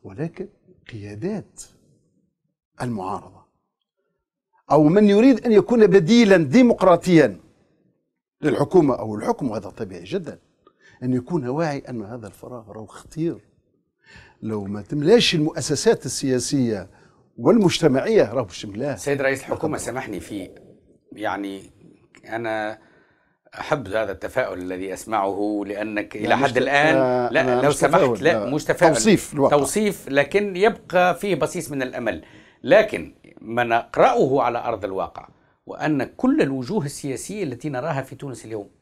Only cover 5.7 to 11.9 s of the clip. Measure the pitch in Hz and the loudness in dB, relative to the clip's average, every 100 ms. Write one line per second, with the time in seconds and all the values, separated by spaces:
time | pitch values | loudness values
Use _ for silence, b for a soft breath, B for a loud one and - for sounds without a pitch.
5.7 | 240 208 196 160 240 220 190 147 196 240 | 4 6 6 6 6 6 6 6 6 6
6.7 | - 190 170 180 165 127 92 _ _ _ | 6 4 4 6 6 6 0 _ _ _
7.7 | _ _ _ _ _ _ _ 147 117 143 | _ _ _ _ _ _ _ -2 0 4
8.7 | 185 147 120 110 104 240 233 139 107 95 | 4 4 0 -4 -6 -4 -4 -4 -6 -10
9.7 | - 104 92 90 180 147 87 _ _ _ | -12 -12 -12 -10 -10 -10 -16 _ _ _
10.7 | b b b 127 127 123 170 123 143 165 | b b b -4 -4 -2 -4 -4 -4 -4
11.7 | 139 - | -6 -10